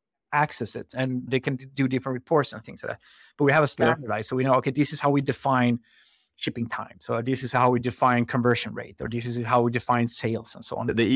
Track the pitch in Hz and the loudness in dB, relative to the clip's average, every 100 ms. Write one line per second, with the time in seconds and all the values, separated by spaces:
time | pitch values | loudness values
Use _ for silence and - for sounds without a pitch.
0 | _ _ - 147 151 - 110 117 - 127 | _ _ -4 0 0 -2 -8 -10 -10 -4
1 | 131 127 120 131 147 131 135 - 131 131 | -4 -4 -2 -2 -2 -6 -6 -2 -2 -2
2 | 135 123 - 156 135 110 - 98 - 110 | -4 -6 0 0 0 -4 -14 -12 -10 -10
3 | _ - - - 143 151 143 - 120 113 | _ -20 -12 0 4 4 4 2 2 2
4 | 120 107 107 131 131 127 139 131 143 147 | -2 -4 -2 0 4 2 2 0 0 0
5 | 143 143 135 123 139 127 120 120 _ _ | 2 2 2 -2 2 4 4 2 _ _
6 | _ _ _ - - - 117 - - - | _ _ _ -10 -8 -6 -6 -8 -12 -12
7 | - 117 117 131 127 127 123 123 120 - | -4 -4 -2 -4 0 2 4 2 0 0
8 | 127 123 117 127 120 117 110 110 113 - | 2 2 0 0 2 2 0 -10 -12 -10
9 | 123 117 120 120 117 123 120 120 - 120 | -6 -6 -6 -6 0 2 2 0 0 0
10 | 117 - 113 113 113 - - - 120 110 | 0 -2 -4 -4 -8 -14 -10 -6 -2 2
11 | 110 | 4